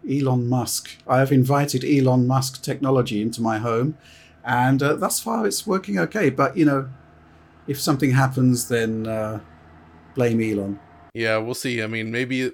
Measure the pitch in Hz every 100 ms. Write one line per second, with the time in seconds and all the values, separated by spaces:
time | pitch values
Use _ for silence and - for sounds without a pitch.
0 | 330 139 135 127 120 127 117 - - -
1 | - 127 135 139 123 143 143 131 123 143
2 | 131 127 123 131 131 - - 135 135 131
3 | 117 107 110 110 113 110 117 113 135 156
4 | - - - - 120 123 127 135 139 -
5 | 202 - - 226 208 196 - 190 190 196
6 | 165 214 165 131 139 - 151 139 131 -
7 | - - - - - - - 135 - 139
8 | 143 127 135 131 127 120 - 117 113 110
9 | 110 110 107 107 - - - - - -
10 | - - 120 113 110 104 98 101 - -
11 | - 117 113 110 113 123 131 120 110 113
12 | 110 113 127 131 127